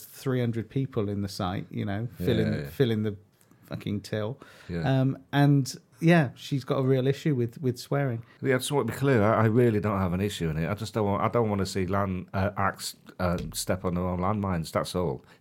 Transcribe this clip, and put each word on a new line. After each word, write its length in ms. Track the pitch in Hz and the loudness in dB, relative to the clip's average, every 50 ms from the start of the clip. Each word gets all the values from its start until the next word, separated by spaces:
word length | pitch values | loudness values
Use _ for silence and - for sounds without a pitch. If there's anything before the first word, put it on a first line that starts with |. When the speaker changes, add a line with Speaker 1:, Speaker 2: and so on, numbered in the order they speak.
| - | -10
Speaker 1:
three 340 | - - - - 135 131 127 | -16 -20 -8 -4 -2 0 0
hundred 300 | 120 117 113 117 104 - | 0 0 0 -2 -6 -4
people 400 | - 135 135 - - 117 104 101 | -4 -4 -4 -2 -2 -2 -2 -2
in 120 | 101 101 | -2 -4
the 80 | 101 98 | -4 -4
site, 360 | - - 101 90 95 110 - - | -4 -4 -4 -4 -4 -6 -8 -8
you 140 | - 117 113 | -8 -6 -4
know, 220 | 104 98 104 120 120 - - | -4 -4 -4 -6 -8 -6 -4
Speaker 2:
Yeah, 60 | 87 | 0
Speaker 1:
filling, 280 | - 113 - 107 104 - | 0 2 2 2 0 -2
Speaker 2:
yeah. 160 | - 71 - | -2 -6 -8
Speaker 1:
filling 340 | - - 135 117 113 107 107 | 0 0 2 2 2 0 0
the 120 | 110 98 - - _ _ _ _ _ - _ - | -2 -4 -6 -14 _ _ _ _ _ -20 _ -12
fucking 340 | - - - - 104 104 101 | -12 -12 -8 -6 -6 -6 -6
till. 380 | - - 110 107 104 110 135 - - - - - - - | -6 -4 -4 -4 -4 -4 -8 -10 -16 -20 -20 -20 -12 -8
Speaker 2:
Yeah. 320 | 87 85 - 127 135 131 | -6 -2 0 2 2 2
Speaker 1:
Um, 160 | 131 135 - - - _ - | 2 2 0 -4 -8 _ 2
and 380 | 143 143 143 143 139 127 - - - - _ _ - | 4 6 6 6 4 2 -2 -8 -12 -18 _ _ 0
yeah, 300 | 160 165 175 170 147 117 - | 4 6 6 6 4 2 -4
she's 300 | - - - 143 135 - | -10 -8 -6 -4 -4 -2
got 140 | - 139 135 | -2 0 0
a 20 | |
real 240 | 131 131 135 131 123 | 2 2 2 4 2
issue 300 | 139 135 - - 165 139 | 0 -2 0 0 0 0
with, 260 | 123 117 117 - - | 0 0 -2 -4 -4
with 160 | - 127 120 | -2 -2 -2
swearing. 460 | - - - 147 143 143 131 113 113 - - - _ | -4 -6 -4 -2 0 0 -2 -4 -6 -8 -14 -14 _
Speaker 2:
Yeah, 140 | 123 131 127 | 0 2 2
I 20 | |
just 140 | 127 - - | 2 2 0
want 160 | 147 139 113 | 0 0 0
to 60 | 117 - | 0 -2
be 40 | |
clear. 240 | - 135 139 135 110 | 0 2 4 4 6
I, 220 | 101 107 110 98 127 | 6 6 6 6 4
I 20 | |
really 340 | 110 107 123 123 120 107 104 | 6 6 6 6 6 4 2
don't 200 | 92 107 101 98 | 0 0 0 0
have 140 | 95 87 85 | 0 0 0
an 60 | 92 | 0
issue 280 | 101 104 - - 85 80 | 0 -2 -2 -2 -2 -2
in 80 | 76 | 0
it. 100 | 80 82 | 0 -2
I 60 | 78 104 | -2 -2
just 220 | - 117 - - | -4 -6 -4 -2
don't 100 | 113 104 | 0 0
want, 160 | 101 101 - | 2 0 0
I 60 | 107 | 0
don't 200 | 110 - 120 117 | 0 2 2 2
want 120 | 107 101 98 | 2 0 -2
to 60 | 92 | -2
see 180 | 90 - 98 92 | -2 -2 -2 -2
land, 400 | 85 98 98 101 98 92 90 92 - - | 0 0 0 0 -2 -4 -6 -8 -6 -2
uh, 160 | 98 98 101 - | -2 -2 -2 0
acts, 380 | - 98 95 - - - - - - _ - - - | 0 -2 -2 -2 -4 -10 -12 -12 -14 _ -18 -6 -2
uh, 180 | - 90 87 - - 78 - | -2 0 0 -2 -4 -6 -8
step 320 | - - - 95 92 - | -6 -4 -4 -4 -2 -2
on 80 | 90 85 | -2 -2
their 100 | 87 92 | 0 -2
own 120 | 90 90 87 | -2 -2 -2
landmines. 520 | 90 95 110 104 98 95 90 82 78 - | 0 0 0 0 -2 -2 -2 -2 -4 -2
That's 240 | - 104 78 - - | -2 -2 -2 -2 -2
all, 280 | - 90 73 65 - - - - _ | -2 -2 -2 -4 -6 -10 -20 -20 _